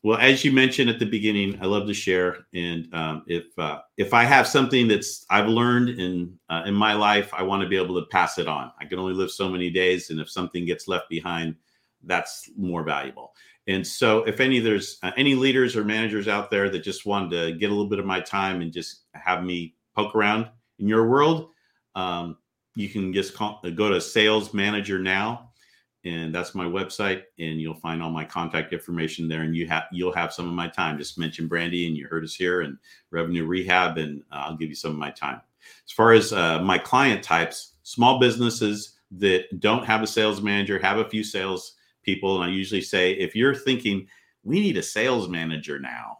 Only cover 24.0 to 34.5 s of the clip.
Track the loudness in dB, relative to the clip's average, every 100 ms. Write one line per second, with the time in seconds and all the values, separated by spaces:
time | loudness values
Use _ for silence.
24 | 0 4 4 4 0 -2 0 0 -2 -2
25 | 0 0 -2 -4 -12 _ _ _ _ _
26 | -10 -8 -6 -6 -6 -6 -6 -4 -6 -4
27 | -2 -2 -6 -12 -8 -6 -8 -8 -8 -6
28 | -4 -6 -6 -6 -4 -6 -6 -8 -6 -4
29 | -4 -4 -6 -4 -4 -4 -2 -4 -4 -4
30 | -4 -2 -4 -6 -6 -6 -6 -4 -4 -4
31 | -8 -6 -6 -6 -4 -4 -2 -2 -2 -4
32 | -6 -6 -6 -4 -2 0 -4 -8 _ -20
33 | _ -6 -2 -2 -2 -2 2 4 4 0
34 | -6 -8 -12 -12 -10